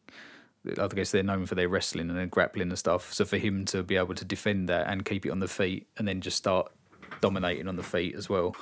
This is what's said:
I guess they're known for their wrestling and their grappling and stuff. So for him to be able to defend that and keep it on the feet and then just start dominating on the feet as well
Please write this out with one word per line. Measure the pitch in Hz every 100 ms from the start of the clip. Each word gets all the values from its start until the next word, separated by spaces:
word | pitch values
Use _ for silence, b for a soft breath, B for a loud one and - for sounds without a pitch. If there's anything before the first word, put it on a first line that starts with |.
| - b b b b _ - -
I | 98
guess | 98 95
they're | 101
known | 98 98 90
for |
their | 92 90
wrestling | 92 - - 85
and | 87
their | 90
grappling | - 90 - 90
and | 90
stuff. | 87 87 -
So | - 98
for | 95
him | 107 98 98
to | 98
be | 90 95
able | 90
to | 90
defend | 92 - 107 101 90
that | 87 -
and | 98
keep | 101 98 73
it |
on | 87
the | 92
feet | - 95 92 - -
and | 104
then | 95
just | 90 -
start | 101 92 - - _ - - -
dominating | 101 98 90 87 87
on | 87
the |
feet | 85 90 87 -
as | 98
well | 98 87 -